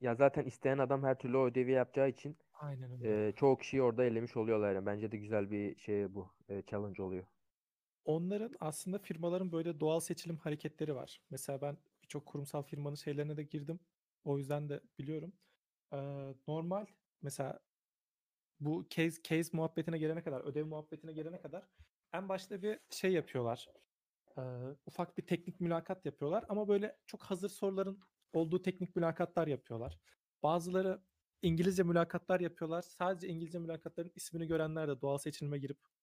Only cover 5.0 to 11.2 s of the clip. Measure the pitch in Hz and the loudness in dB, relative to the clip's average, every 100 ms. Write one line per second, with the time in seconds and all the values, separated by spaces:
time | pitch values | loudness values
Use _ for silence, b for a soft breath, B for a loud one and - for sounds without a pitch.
5 | 107 107 104 107 101 104 101 - - 104 | -2 -4 -2 0 0 0 -2 -4 -2 0
6 | 98 98 87 _ - 98 - 104 104 95 | 0 -4 -10 _ -10 -8 -4 -4 -4 -4
7 | 95 92 95 _ _ _ _ _ _ _ | -4 -4 -8 _ _ _ _ _ _ _
8 | - 160 175 208 226 - 156 151 - 196 | -2 -2 0 -2 -4 -6 -6 -6 -6 -6
9 | - 160 170 180 185 165 165 156 156 165 | -6 -4 -2 0 0 -2 -2 0 2 2
10 | 160 165 170 160 165 151 156 - 156 131 | 0 -4 -6 -6 -4 -4 -4 -4 -4 -4
11 | 139 - | -6 -14